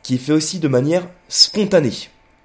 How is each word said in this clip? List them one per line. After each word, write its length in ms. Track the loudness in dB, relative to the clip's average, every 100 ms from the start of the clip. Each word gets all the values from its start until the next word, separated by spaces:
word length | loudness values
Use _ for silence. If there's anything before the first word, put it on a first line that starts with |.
qui 100 | -4
est 60 | -4
fait 140 | 0
aussi 260 | 0 0 -2
de 80 | 0
manière 420 | 2 2 0 -2 -14 -6
spontanée. 800 | -2 0 0 2 2 2 -2 -12 _ _ _